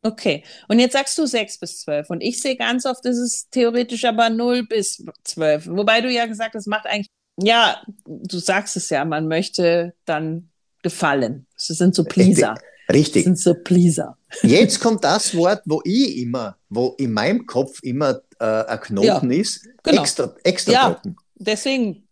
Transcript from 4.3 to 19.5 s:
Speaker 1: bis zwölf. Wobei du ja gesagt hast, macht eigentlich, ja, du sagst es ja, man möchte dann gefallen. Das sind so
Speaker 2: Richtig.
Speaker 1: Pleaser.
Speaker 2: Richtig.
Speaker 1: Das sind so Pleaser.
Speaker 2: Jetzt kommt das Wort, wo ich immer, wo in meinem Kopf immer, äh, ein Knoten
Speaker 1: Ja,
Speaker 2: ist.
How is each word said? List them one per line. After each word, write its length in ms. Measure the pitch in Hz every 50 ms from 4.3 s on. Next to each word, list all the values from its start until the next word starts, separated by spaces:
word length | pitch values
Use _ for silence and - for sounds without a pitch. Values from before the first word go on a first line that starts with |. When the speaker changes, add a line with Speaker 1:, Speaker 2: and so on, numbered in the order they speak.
| 226 226 240 247 247 247 233
Speaker 1:
bis 360 | - 220 220 196 - - - - - - _ _
zwölf. 440 | - - - 160 156 151 151 165
Wobei 360 | 175 165 196 208 208 220 233 226
du 80 | 254
ja 160 | 254 240 233
gesagt 280 | 226 220 208 226 220 _
hast, 120 | 220 202
macht 180 | 208 208 220 220
eigentlich, 220 | - 196 208 202 _ _ _ _ _ _ -
ja, 420 | 185 208 226 233 226 185 - - - - - _ _
du 340 | - 160 - - 180 - 180
sagst 380 | 170 - 190 196 208 - -
es 140 | 185 - -
ja, 140 | 170 139 147
man 220 | 165 156 151 160 156
möchte 680 | 156 165 185 - - - 180 170 170 175 170 175 - _ _
dann 460 | - 160 151 160 156 160 165 175 _ _ _ _ _ _ _ _
gefallen. 640 | 185 - - - 156 139 139 127 113 143 147 - _ _
Das 140 | _ - - 165 160
sind 160 | 180 190 180
so 80 | - 156
Speaker 2:
Richtig. 120 | - - 185 185
Speaker 1:
Pleaser. 280 | 185 180 - - 107 110 - - - _ _ _ - -
Speaker 2:
Richtig. 320 | 135 151 151 - - -
Speaker 1:
Das 0 |
sind 140 | 180 185 -
so 160 | - 180 170
Pleaser. 640 | 170 - - 180 180 175 175 156 - - - - _ _ _ - - -
Speaker 2:
Jetzt 360 | - 123 180 233 - - -
kommt 240 | - 233 220 196 -
das 300 | 139 165 214 - - -
Wort, 280 | 170 170 180 208 208 _
wo 160 | - 151 151 -
ich 340 | - 190 247 277 247 - 123
immer, 400 | 123 117 120 131 113 101 95 _ _ _
wo 260 | 101 113 123 127 - -
in 140 | 139 117 110
meinem 340 | 107 107 143 - 120 117
Kopf 340 | - - 127 139 127 - - -
immer, 380 | 131 120 139 151 135 127 131 _ _ _ _
äh, 60 | 117
ein 360 | 110 110 110 110 110 117 107
Knoten 500 | - - 104 98 - - - - - 123
Speaker 1:
Ja, 100 | 123 165
Speaker 2:
ist. 260 | 214 -